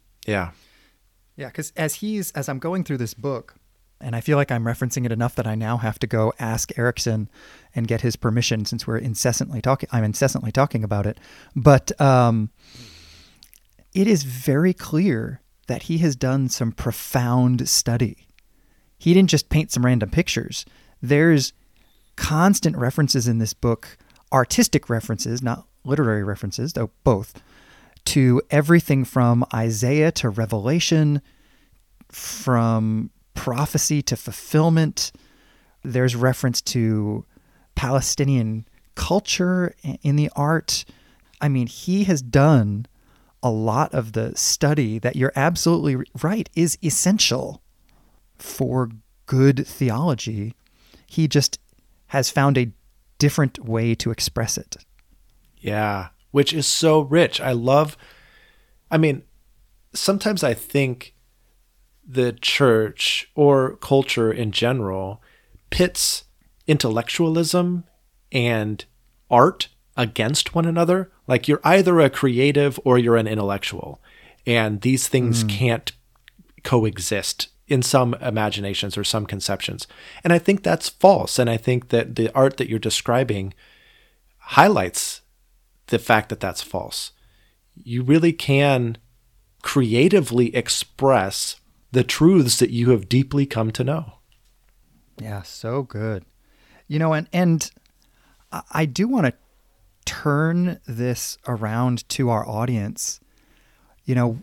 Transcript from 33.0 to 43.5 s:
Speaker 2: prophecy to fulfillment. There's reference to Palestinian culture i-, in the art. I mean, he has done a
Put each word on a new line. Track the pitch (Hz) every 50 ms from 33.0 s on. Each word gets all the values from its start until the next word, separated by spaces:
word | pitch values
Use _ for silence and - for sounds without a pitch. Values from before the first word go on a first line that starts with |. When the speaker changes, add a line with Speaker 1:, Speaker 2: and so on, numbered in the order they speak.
| 117 - - _ _ _ -
Speaker 2:
prophecy | - - 135 120 123 151 147 - 151 - - 151 147
to | 135 - 127
fulfillment. | - - - - - - - - 151 156 170 165 160 160 147 - - - - - - _ _ _ _ _ _ _ _ _ _ _ _ -
There's | 131 120 123 127 127 120
reference | 117 123 131 123 - - 127 117 -
to | - - - 123 113 110 110 107 104 104 104 - - _ _ _ _ _ _ _ _ _ -
Palestinian | - - 123 135 135 127 - - - 143 139 139 127 113 110 110 110 110 _ _ _ _ _ _
culture | - - - 175 208 - - - - 180 180 185 180 180 - - _ -
i-, | 147 127 -
in | - 147 143
the | 147 147 147 -
art. | - 143 147 165 160 - - - - - - - _ _ _ _ _ _ _ _ -
I | 147 147
mean, | 135 127 120 117
he | - - - 180 180 202 208
has | 190 175 139
done | 127 120 113 139 139 156 156 131 107 104 101 104 123 - _ _ _ _ _ _ _ _ _ _ -
a | 123